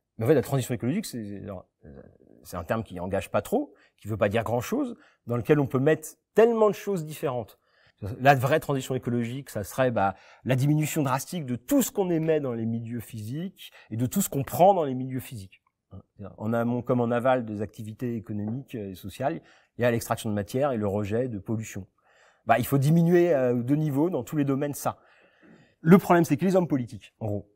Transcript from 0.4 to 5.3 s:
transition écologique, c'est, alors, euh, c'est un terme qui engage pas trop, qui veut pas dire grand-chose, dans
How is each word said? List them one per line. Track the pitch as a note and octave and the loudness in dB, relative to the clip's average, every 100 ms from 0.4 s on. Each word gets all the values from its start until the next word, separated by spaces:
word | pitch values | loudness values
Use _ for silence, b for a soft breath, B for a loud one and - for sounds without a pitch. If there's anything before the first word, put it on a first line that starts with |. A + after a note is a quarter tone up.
transition | - C3+ - | 2 -2 -2
écologique, | A#2+ A#2 F#3+ | -2 -2 -2
c'est, | - B2+ G2+ G2 | -4 -8 -10 -10
alors, | G2 F#2 - _ | -12 -12 -14 _
euh, | D#2+ C#2 - _ _ G#1+ | -20 -20 -20 _ _ -20
c'est | - F2+ | -12 -10
un | |
terme | F2 A2+ | -4 -4
qui | - F2 | -4 -8
engage | F#2 F#2+ - | -4 -4 -2
pas | G#2+ | -4
trop, | - A#3+ D4 b b _ | 0 -2 -2 b b _
qui | G#2 | -8
veut | G#2+ | 0
pas | G#2 | 0
dire | A2 | 2
grand-chose, | G#2+ A#2+ - G#3+ B2 - b b | 0 -2 -2 -4 -4 -8 b b
dans | - | -6